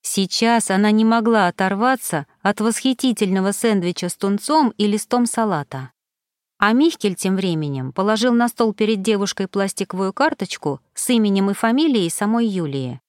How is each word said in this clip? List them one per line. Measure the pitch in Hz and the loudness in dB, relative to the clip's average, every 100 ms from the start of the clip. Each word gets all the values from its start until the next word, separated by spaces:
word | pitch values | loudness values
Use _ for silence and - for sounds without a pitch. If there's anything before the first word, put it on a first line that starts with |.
Сейчас | - - 190 - 226 233 - | -4 -4 -2 0 2 2 2
она | 190 214 | 2 2
не | 214 | 4
могла | 220 233 226 226 180 | 4 2 2 2 2
оторваться | - 190 196 247 262 - 160 143 _ | 0 -2 0 0 0 -2 -6 -6 _
от | 196 208 | -4 0
восхитительного | 214 220 262 254 262 220 196 190 190 | -2 0 -2 0 0 0 0 0 0
сэндвича | 196 233 202 175 175 175 | 0 0 0 -2 -4 -6
с | - | -4
тунцом | 196 202 - 311 254 - | -2 -2 0 2 2 2
и | 208 | 0
листом | 208 - 247 240 | 0 0 0 0
салата. | - 220 170 143 135 131 _ _ _ _ _ _ _ | 0 0 -2 -4 -10 -12 _ _ _ _ _ _ _
А | 208 | 2
Михкель | 233 320 - 208 180 | 4 2 2 -4 -2
тем | 190 190 | -2 0
временем | 190 165 147 135 131 | 0 -2 -2 -4 -6
положил | 131 196 214 247 | -2 0 2 2
на | 240 240 | 4 2
стол | - 226 | 2 -2
перед | 202 214 214 | 0 0 0
девушкой | 190 208 196 - 196 | 0 0 -2 -4 -4
пластиковую | 202 196 - 196 185 190 | -2 -4 -4 -8 -4 -4
карточку | - 277 - 190 - 147 135 _ | 0 0 0 -8 -4 -6 -6 _
с | - - | -10 0
именем | 240 214 196 196 | 2 4 2 2
и | |
фамилией | 202 226 240 320 240 170 | 0 0 2 2 2 0
самой | - 208 233 233 | -2 -2 0 0
Юлии. | 190 156 139 127 127 | -2 -4 -4 -6 -8